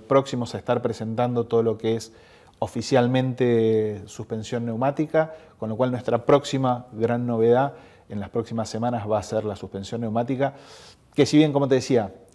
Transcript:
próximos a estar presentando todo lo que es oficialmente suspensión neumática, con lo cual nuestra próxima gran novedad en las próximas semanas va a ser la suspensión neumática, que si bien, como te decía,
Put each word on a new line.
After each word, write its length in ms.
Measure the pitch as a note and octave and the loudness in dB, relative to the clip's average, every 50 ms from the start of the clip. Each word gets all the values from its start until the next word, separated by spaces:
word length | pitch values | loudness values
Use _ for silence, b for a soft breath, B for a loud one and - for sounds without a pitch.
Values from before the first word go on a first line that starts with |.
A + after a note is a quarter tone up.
| - - | 0 2
próximos 480 | C3+ C#3 C3+ - - B2 A#2+ A2+ - | 2 2 2 2 -2 -6 -6 -6 -8
a 40 | G2+ | -6
estar 220 | - - A#2+ A#2+ | -4 -2 -2 0
presentando 640 | A2+ A#2+ A#2 - A2+ A2 A2+ A2+ B2 B2 B2 A#2+ A2+ | -2 -2 -4 -4 -6 -6 -2 -2 -2 0 0 -2 -2
todo 160 | - A#2 A#2 | 0 2 2
lo 160 | A2+ A2+ G#2+ G#2+ | 2 2 0 -2
que 180 | - A2 A2+ | -2 -2 -2
es 180 | A2+ - - B B B B B B B B B B | -2 -4 -10 B B B B B B B B B B
oficialmente 1400 | A2+ G#2+ - A#2+ A2 - C3+ B2+ A#2+ B2 B2+ C3 B2+ C3 B2 - B2+ A#2+ A#2 A2+ A2+ A2 A2 A2 G#2+ G#2+ G#2 G2+ G2 | -8 -6 -6 -6 -2 2 2 4 4 4 2 0 0 0 0 0 2 2 4 4 4 4 2 2 0 -2 -4 -8 -12
suspensión 600 | G2+ - - A2 - A#2+ A2 G#2+ - B2 A#2 A#2 | -14 -14 -14 -10 -8 -8 -8 -6 -6 -6 -6 -4
neumática, 680 | A#2 A2+ A2+ C3 C#3 C#3+ - D#3 D3+ - D#3+ D#3+ D#3+ B B B B B B | -4 -4 -2 -2 -2 -2 -2 -2 0 0 0 0 0 B B B B B B
con 80 | A2+ A2 | -8 -6
lo 80 | A2 | -2
cual 160 | G#2+ B2+ B2+ | 0 0 0
nuestra 340 | B2 A#2 - - A#2 A#2 - | 0 -2 -2 -2 -2 0 4
próxima 600 | - C#3+ C#3 C#3 - - C3+ C3 B2+ B2 B2 - - - | 4 4 4 4 2 -2 0 0 0 0 -2 -4 -10 -6
gran 340 | G#2+ A2+ A2+ A#2+ A#2+ B2 A#2+ | -2 -2 0 0 0 -2 -2
novedad 460 | A#2 A2+ A2+ A#2 A#2+ B2 C3+ C#3+ - B B B B B B B | 0 2 4 4 4 4 2 0 -4 B B B B B B B
en 140 | A2 G#2 | -10 -10
las 80 | F#2+ F2 | -8 -6
próximas 400 | - A#2+ A2 - A#2 A2+ A2 - | -6 -6 -6 -4 -6 -6 -6 -6
semanas 420 | - A2 A#2 B2 A#2+ A2+ G#2 G#2+ | -6 -6 -4 -4 -4 -4 -2 -2
va 80 | G#2+ G#2 | -2 -2
a 40 | G2+ | -2
ser 200 | - G#2+ A2 G#2+ | -2 -4 -4 -4
la 140 | G#2+ G2+ - | -4 -6 -8
suspensión 420 | - F#2+ - G2 G2+ - - A#2 | -10 -10 -10 -10 -10 -8 -8 -6
neumática, 540 | A#2 A2 G#2+ A#2 A#2+ B2 C3+ B2 C#3 C3+ - B B B B B B B B B _ _ _ | -6 -4 -2 -2 -2 -2 -2 -2 -2 -4 -4 B B B B B B B B B _ _ _
que 120 | - C#3 | 2 4
si 100 | - - | 6 6
bien, 160 | D3+ D#3 D3+ | 6 6 6
como 160 | C#3 C#3+ C#3 C3+ | 4 2 2 4
te 80 | C#3 | 2
decía, 380 | B2+ A#2+ - C3+ A#2 G#2 F#2+ - - - - _ | 2 2 2 2 2 2 0 -6 -14 -20 -20 _